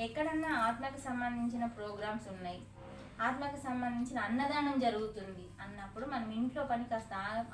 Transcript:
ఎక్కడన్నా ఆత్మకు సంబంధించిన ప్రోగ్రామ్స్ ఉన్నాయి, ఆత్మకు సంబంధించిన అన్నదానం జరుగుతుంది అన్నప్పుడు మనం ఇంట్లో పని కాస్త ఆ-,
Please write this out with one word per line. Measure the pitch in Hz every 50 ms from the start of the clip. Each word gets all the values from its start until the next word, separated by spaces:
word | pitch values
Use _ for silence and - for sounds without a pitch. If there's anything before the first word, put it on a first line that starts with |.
| 226
ఎక్కడన్నా | 226 - 302 302 320 311 311 311 311 285 240
ఆత్మకు | 226 226 233 240 277 277 277 285
సంబంధించిన | - 262 247 247 247 240 240 240 240 240 240 233 233
ప్రోగ్రామ్స్ | 233 - 208 208 208 202 202 208 214 214 220 - 202
ఉన్నాయి, | 190 185 185 175 180 - - - - - - - - - - - - -
ఆత్మకు | 226 262 254 277 285 285 285
సంబంధించిన | 285 269 262 247 247 247 240 240 240 247 - 254 233
అన్నదానం | 202 208 233 262 277 285 302 294 285 285 277 262
జరుగుతుంది | 247 233 214 214 220 214 214 208 190 190 185 180 180 175 - -
అన్నప్పుడు | 196 202 202 202 196 190 - 220 262
మనం | 285 269 240 226 220
ఇంట్లో | 214 226 247 254 - 294 277
పని | 247 240 240 240
కాస్త | - 233 226 220 - 196
ఆ-, | 190 196 208 220 226 233 -